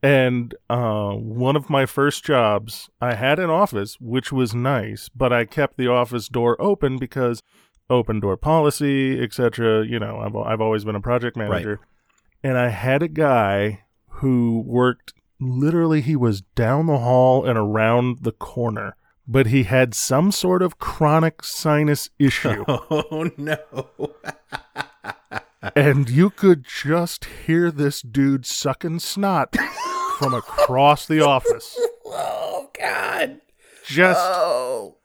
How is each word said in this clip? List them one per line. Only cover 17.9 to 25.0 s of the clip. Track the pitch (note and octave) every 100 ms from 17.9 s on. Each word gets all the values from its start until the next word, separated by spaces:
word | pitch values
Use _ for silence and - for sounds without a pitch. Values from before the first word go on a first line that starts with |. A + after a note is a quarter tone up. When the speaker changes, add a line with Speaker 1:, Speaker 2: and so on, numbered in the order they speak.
| A#2+ B2 A#2+
Speaker 1:
the | A2
corner, | - - - A#2 G#2+ G2+ - _ _ -
but | A#2+ B2
he | C3+
had | G#2+ B2+ B2+
some | - - C3 F#3
sort | G3 F3+ F3+
of | F3+ -
chronic | - - D#3 D#3 D#3+ -
sinus | - - D#3+ D3 D3+ D3 - _
issue. | C#3 - C#3+ G#2
Speaker 2:
<laughs> | G#2
Oh, | B2 - D#3 D3+ D#3 E3 -
no. | D3 D#3 - - C3
<laughs> | _ D3 - - - _ - - - - _